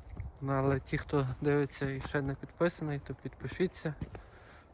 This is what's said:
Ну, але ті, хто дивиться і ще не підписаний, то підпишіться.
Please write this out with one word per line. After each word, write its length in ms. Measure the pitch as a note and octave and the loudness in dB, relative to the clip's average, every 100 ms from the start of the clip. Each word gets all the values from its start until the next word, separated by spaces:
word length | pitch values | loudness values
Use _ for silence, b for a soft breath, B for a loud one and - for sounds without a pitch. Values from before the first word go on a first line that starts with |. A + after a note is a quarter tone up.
| - - - - | -10 -10 -10 -6
Ну, 120 | C3+ | 0
але 260 | C3+ C#3 C3+ | 2 4 2
ті, 180 | - B2 | 2 -4
хто 300 | - C#3+ C3 B2+ | 2 2 2 2
дивиться 480 | D3 C#3+ C#3 - C#3 | 4 4 2 0 -4
і 120 | C3+ | -2
ще 200 | - D3 | -2 0
не 140 | C#3 C3+ | 0 -2
підписаний, 640 | - - E3+ - D3+ C#3+ | -6 2 2 2 -2 -4
то 160 | - C3 | -6 -8
підпишіться. 800 | B2+ - C3+ - F#3 - D#3+ D3 - B B B B B B | -10 -8 -6 0 0 0 -4 -4 -8 B B B B B B